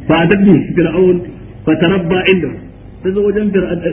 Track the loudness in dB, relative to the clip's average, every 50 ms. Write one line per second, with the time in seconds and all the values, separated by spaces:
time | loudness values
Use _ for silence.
0 | -2 -2 0 2 2 2 2 4 4 4 4 4 2 0 0 0 0 0 2 2
1 | 2 2 2 0 -2 -8 -14 -16 -18 -20 -14 -6 -2 -2 0 2 2 0 0 0
2 | 0 -2 -2 0 2 2 0 0 0 -4 -8 -10 -14 -18 -20 -20 -20 -20 -16 -8
3 | -6 -4 -2 0 0 0 0 0 -2 0 0 0 -2 -2 -6 -6 -6 -6